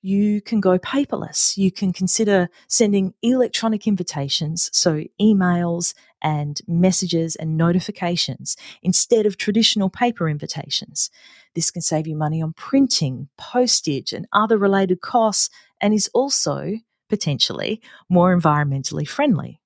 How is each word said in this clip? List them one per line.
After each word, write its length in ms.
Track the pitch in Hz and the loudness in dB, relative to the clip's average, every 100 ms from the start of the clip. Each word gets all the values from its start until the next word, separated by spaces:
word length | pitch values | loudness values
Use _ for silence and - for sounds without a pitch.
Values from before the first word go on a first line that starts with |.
You 380 | 190 196 208 208 | 0 2 2 0
can 200 | - 220 | 0 2
go 180 | 190 185 | 4 2
paperless. 760 | - 269 285 - - - - - | 2 -2 -2 -4 -6 -2 -2 2
You 160 | 196 | 0
can 200 | - 196 | 0 -4
consider 560 | 175 185 - 214 196 175 _ _ | -2 -2 0 4 2 2 _ _
sending 460 | - 220 202 190 - | 2 4 2 0 -2
electronic 640 | 226 254 240 - 226 214 220 | 0 2 2 0 -2 0 0
invitations, 840 | 196 175 - 139 - 156 165 - | 0 -2 -6 -4 -4 -4 -4 -2
so 320 | - 180 156 - _ | 2 2 0 -4 _
emails 760 | 214 202 180 175 175 170 175 - _ _ | 4 6 4 2 0 -2 -4 -6 _ _
and 380 | 156 151 147 143 - | -2 -2 -4 -8 -2
messages 720 | 170 185 180 180 165 165 - | 4 4 4 0 -2 -2 -4
and 200 | 160 156 | -4 2
notifications, 1000 | 165 180 - - 180 175 - 131 135 - - - | 2 2 -2 -6 -4 -2 -4 -6 -8 -8 -10 -6
instead 440 | - 180 - 226 208 | 0 0 4 2 2
of 100 | 185 | 0
traditional 540 | - 208 214 214 190 | -2 2 2 2 -2
paper 380 | - 247 233 165 | 0 -2 0 -4
invitations. 840 | 147 156 156 - - - - - _ - - _ | -4 -6 -10 -6 -8 -6 -6 -6 _ -20 -20 _
This 160 | - 165 | -4 -4
can 120 | 175 | -2
save 240 | - 156 156 | -2 -2 -2
you 100 | 151 | -4
money 240 | 151 160 | -2 -2
on 120 | 160 | -4
printing, 760 | - - 277 269 - 143 131 143 _ | -6 -2 2 2 2 -2 -4 -12 _
postage, 760 | - 247 247 - - 135 - | -4 0 2 2 0 -4 -6
and 140 | - - | -10 -6
other 260 | 208 214 220 | -4 0 2
related 420 | 196 196 190 180 | 2 2 0 -2
costs, 500 | - 240 220 196 - - _ _ | 0 0 0 0 -4 -6 _ _
and 120 | 208 | 0
is 160 | 214 - | 0 0
also 640 | - 277 - - 139 147 220 _ _ _ | -2 -2 -2 -4 -4 -6 -10 _ _ _
potentially 720 | 214 - 143 - - - 220 - - _ | -4 -2 -2 -4 -4 -6 -6 -10 -20 _
more 280 | 180 180 180 | 4 4 4
environmentally 720 | 160 147 147 139 131 151 147 | 4 2 0 -2 -4 -6 -6
friendly. 540 | - 294 160 123 - | -2 0 0 -2 -16